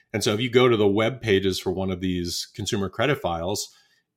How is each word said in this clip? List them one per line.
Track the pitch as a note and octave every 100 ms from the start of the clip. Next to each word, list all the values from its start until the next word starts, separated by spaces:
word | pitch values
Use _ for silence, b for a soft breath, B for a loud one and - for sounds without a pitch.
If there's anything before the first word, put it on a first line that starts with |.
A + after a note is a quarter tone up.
| b
And | G#2
so | G#2
if | G#2
you | B2
go | B2+ B2+
to | A2+
the | G#2
web | G2+ A2 B2+
pages | A2+ G2 F#2+ F2+
for | -
one | F2+ F#2+
of | F2+
these | F#2 F2+ F2 - -
consumer | - G2+ G#2+ F#2+
credit | - B2 C#3
files, | F2+ E2+ F2 G2+ - b b b b